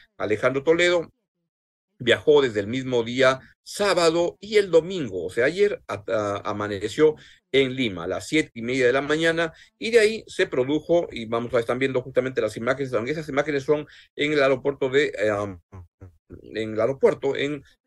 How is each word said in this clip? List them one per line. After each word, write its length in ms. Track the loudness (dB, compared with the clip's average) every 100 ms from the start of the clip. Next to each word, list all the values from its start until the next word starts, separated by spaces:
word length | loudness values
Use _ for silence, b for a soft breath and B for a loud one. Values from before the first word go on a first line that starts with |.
| B -8
Alejandro 460 | -4 0 0 0
Toledo. 480 | 2 2 4 2 -2 _ _ _ _ _ _ _ _ -4
Viajó 400 | 2 4 6 6
desde 200 | 4 0
el 80 | -4
mismo 340 | -4 -2 -2
día 380 | -2 2 2 2 B B
sábado 720 | -12 -2 0 4 4 2 0 -4
y 160 | -2 0
el 140 | 4
domingo, 560 | 4 2 -4 -6 -6 -6
o 40 |
sea, 140 | 0
ayer, 380 | 0 2 0 0 -8
a-, 160 | -10 -4
a-, 360 | -2 -2 -4 -6
amaneció 680 | -6 -4 -4 -4 2 4 2 B B _
en 220 | 0 0
Lima 300 | 0 -4 -4
a 20 | -6
las 220 | -6 -2
siete 220 | -2 -2
y 80 | -6
media 240 | -6 0 2
de 80 |
la 80 | 2
mañana, 500 | 0 0 0 0 -2 B B -10
y 120 | 2
de 80 | 4
ahí 260 | 4 0 -8
se 200 | -4 -2
produjo, 640 | 0 0 0 2 0 0
y 160 | -6 -4
vamos 260 | -4 -2
a 60 | -2
estar 180 | 0 -2
viendo 240 | -2 -2
justamente 400 | -4 -2 -2 0
las 160 | -4 -2
imágenes, 380 | -4 -4 -2
aunque 160 | -4 -2
esas 180 | -6 -4
imágenes 360 | -4 -2 -2
son 220 | 0 0 -2 B B
en 180 | -6 -2
el 100 | 2
aeropuerto 460 | 2 2 -2 -2 0
de... 180 | 2 0
Eh, 500 | 0 -2 0 -4 -8 _ -20 -20 _ -20 _ _ -20 -12
en 180 | -8 -6
el 80 | -2
aeropuerto 560 | -2 2 2 2 -2 -2
en 260 | -4 -6 b b